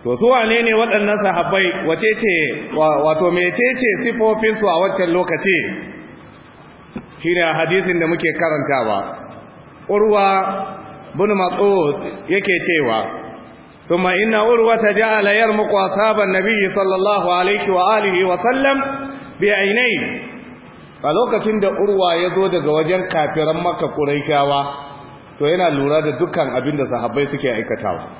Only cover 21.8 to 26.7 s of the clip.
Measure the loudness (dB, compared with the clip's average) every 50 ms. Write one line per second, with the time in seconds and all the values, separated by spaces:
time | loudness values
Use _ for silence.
21.8 | 0 0 2 2 2 2 2 2 0 0 0 0 0 2 0 0 0 2 2 2
22.8 | 2 0 0 -2 -2 -2 -2 -2 -2 0 0 0 0 0 0 0 0 -2 -2 -2
23.8 | -4 -4 -2 -2 0 0 0 -2 -2 0 2 2 2 2 2 0 -2 -4 -6 -12
24.8 | -14 -16 -16 -18 -18 -20 -20 -20 -20 -20 -8 -2 0 0 2 2 2 2 2 2
25.8 | 0 2 0 0 0 0 -2 -2 -4 -2 0 -2 -2 0 -2 -2 -2 -2